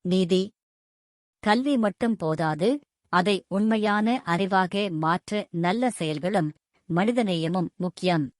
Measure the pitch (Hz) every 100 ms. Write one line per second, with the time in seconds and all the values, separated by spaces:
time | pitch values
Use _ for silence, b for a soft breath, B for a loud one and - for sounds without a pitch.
0 | 180 185 180 185 190 _ _ _ _ _
1 | _ _ _ _ 220 220 269 277 220 185
2 | 240 214 160 156 160 151 190 285 _ _
3 | _ 175 185 196 - 190 214 220 208 208
4 | 214 247 - 175 196 190 185 202 208 160
5 | 156 180 - 208 - 170 170 220 254 -
6 | 160 151 175 202 151 - _ _ _ 165
7 | 208 247 220 170 160 180 170 _ 180 -
8 | 180 170 135 _